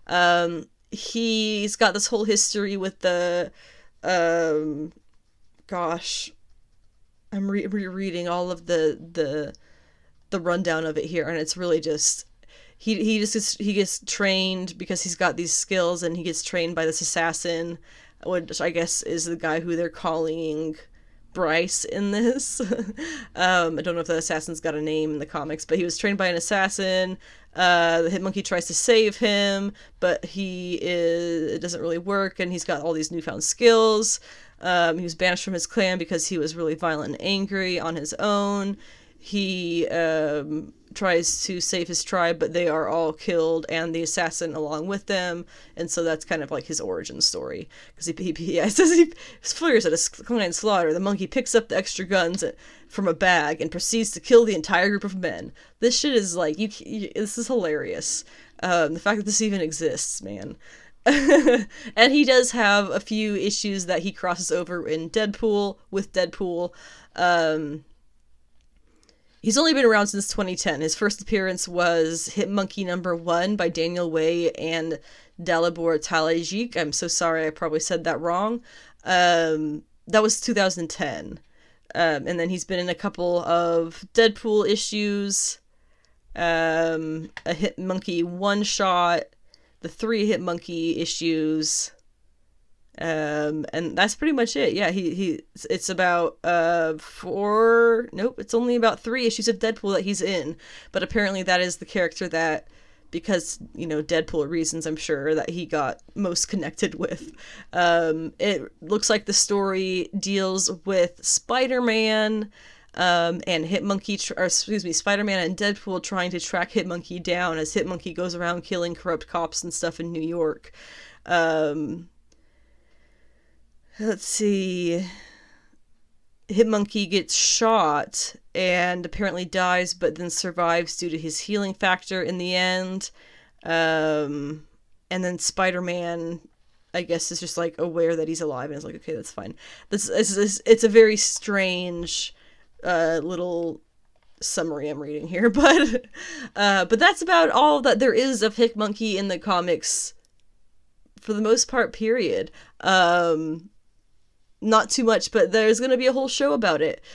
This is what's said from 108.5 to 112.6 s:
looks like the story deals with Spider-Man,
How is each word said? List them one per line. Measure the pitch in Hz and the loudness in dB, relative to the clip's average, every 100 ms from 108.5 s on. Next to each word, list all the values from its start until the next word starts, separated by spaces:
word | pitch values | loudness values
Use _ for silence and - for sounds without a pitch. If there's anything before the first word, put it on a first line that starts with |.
| 185 - - | -2 -6 -14
looks | 156 208 - | -4 -2 2
like | 214 - | 0 0
the | |
story | 190 - 202 196 190 190 185 - 202 | 0 2 0 0 -2 -2 -4 -4 -6
deals | 196 196 185 190 - 180 | -2 0 0 0 -2 -4
with | 196 190 175 - | 0 2 2 0
Spider-Man, | - - - 247 254 254 240 220 220 220 214 214 208 - | -2 -2 0 0 2 2 2 2 2 2 2 0 -4 -12